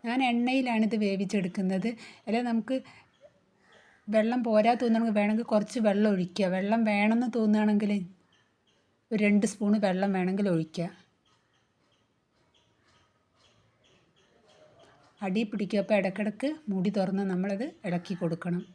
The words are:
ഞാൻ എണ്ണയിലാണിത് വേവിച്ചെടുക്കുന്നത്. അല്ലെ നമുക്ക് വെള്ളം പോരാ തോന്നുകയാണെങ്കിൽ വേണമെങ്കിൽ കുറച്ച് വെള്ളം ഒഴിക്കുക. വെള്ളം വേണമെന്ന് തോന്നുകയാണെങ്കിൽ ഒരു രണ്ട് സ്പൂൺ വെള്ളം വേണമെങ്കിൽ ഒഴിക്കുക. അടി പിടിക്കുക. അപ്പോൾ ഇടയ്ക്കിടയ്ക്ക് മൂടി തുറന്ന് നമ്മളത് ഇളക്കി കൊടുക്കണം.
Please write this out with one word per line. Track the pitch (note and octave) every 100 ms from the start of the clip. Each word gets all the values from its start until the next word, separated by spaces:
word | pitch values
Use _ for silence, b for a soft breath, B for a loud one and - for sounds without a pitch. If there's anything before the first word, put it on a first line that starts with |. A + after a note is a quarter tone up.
| A3+
ഞാൻ | B3+ C4
എണ്ണയിലാണിത് | A#3+ A#3+ C4 B3+ A3 A3 A3
വേവിച്ചെടുക്കുന്നത്. | G#3 G3 G3 G#3 F3+ G3 F#3+ F#3+ A3 A#3 B B -
അല്ലെ | A3+ A#3+
നമുക്ക് | A3+ G#3+ C4 B B _ _ - _ _ _ b b b b -
വെള്ളം | G#3+ G#3+ B3 A#3+
പോരാ | G#3+ G#3+ A#3+
തോന്നുകയാണെങ്കിൽ | A#3+ A3+ A#3 G#3
വേണമെങ്കിൽ | G#3 G#3+ A#3
കുറച്ച് | G#3+ G#3 B3+ G#3+
വെള്ളം | G3 G#3+
ഒഴിക്കുക. | F#3+ F3 - F#3
വെള്ളം | F#3 G3 A3+ G#3+
വേണമെന്ന് | G3+ G#3+ A3+ B3 A#3
തോന്നുകയാണെങ്കിൽ | A3 G#3+ G#3+ G#3 G#3 G3+ F3 - _ _ _ _ _ _ _ _ _
ഒരു | G#3+ G#3
രണ്ട് | G#3 G#3
സ്പൂൺ | - G3+ G#3+ G3
വെള്ളം | F#3 G3 F#3+
വേണമെങ്കിൽ | F3+ G3 G3+
ഒഴിക്കുക. | E3 D#3+ - E3+ - _ _ _ _ _ _ _ _ _ _ _ _ _ _ _ _ _ _ _ _ _ _ _ _ _ _ _ _ _ _ _ _ _ _ _ - - - - - _ _
അടി | G3 F#3+ A#3
പിടിക്കുക. | G#3+ G3+ G#3
അപ്പോൾ | G3 G#3
ഇടയ്ക്കിടയ്ക്ക് | F#3+ F#3+ G#3+ G#3 C4+ D#4 -
മൂടി | F#3+ F#3 G3
തുറന്ന് | F#3+ G3 G3
നമ്മളത് | F3+ G3 G3 C#4+ - F#3+
ഇളക്കി | F3 F3 F3+
കൊടുക്കണം. | E3+ E3 F3+ F3+ G3+